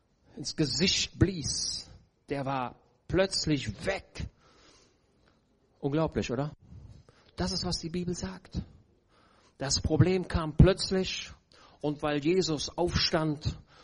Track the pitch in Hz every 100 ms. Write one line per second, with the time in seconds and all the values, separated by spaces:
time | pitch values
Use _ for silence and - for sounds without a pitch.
0 | _ _ _ - 143 - 147 123 185 -
1 | - - 175 185 135 - - - - -
2 | _ _ - 139 135 135 123 - _ _
3 | - 165 190 - - 147 110 98 185 190
4 | - - - _ _ _ - - _ _
5 | _ _ _ _ _ _ _ _ 143 147
6 | 160 - 98 120 151 - - - - -
7 | - - _ - 180 185 185 170 165 175
8 | 175 180 190 185 - - - - _ _
9 | _ _ _ _ _ - 135 - - 156
10 | 165 185 175 175 156 147 175 190 - 185
11 | 185 - - - _ - - - 147 147
12 | 151 147 143 185 156 151 - - 175 -
13 | - 165 156 143 - - - -